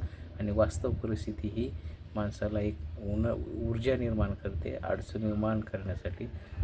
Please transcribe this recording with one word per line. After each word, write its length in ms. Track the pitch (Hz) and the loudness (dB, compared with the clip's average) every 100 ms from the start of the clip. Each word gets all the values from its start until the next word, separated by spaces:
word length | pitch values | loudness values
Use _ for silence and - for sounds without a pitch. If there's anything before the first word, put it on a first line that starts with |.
| - - - - | -2 -6 -12 -4
आणि 120 | 104 | 0
वास्तव 380 | 104 107 - 131 | 6 4 4 0
परिस्थिती 580 | - 113 104 - 104 104 | 0 0 0 -2 -2 -2
ही 220 | 110 127 - - - - | 0 -2 -2 -8 -10 -6
माणसाला 460 | 107 104 - 104 107 | -2 -2 0 0 2
एक 180 | 104 104 - - | 0 -2 -6 -6
उन-, 680 | 101 104 117 113 - - 117 | -2 2 4 2 -2 -2 0
ऊर्जा 260 | 117 123 127 | 2 4 4
निर्माण 380 | 117 110 101 | 4 4 2
करते, 420 | 101 92 82 - - | 2 -2 -2 -2 -4
अडचण 460 | - 95 - 107 | 0 0 0 0
निर्माण 380 | 110 104 110 110 | 2 2 2 2
करण्यासाठी 680 | 107 104 95 87 - 87 117 - - - | 0 -4 -2 -2 -2 -4 -6 -8 -8 0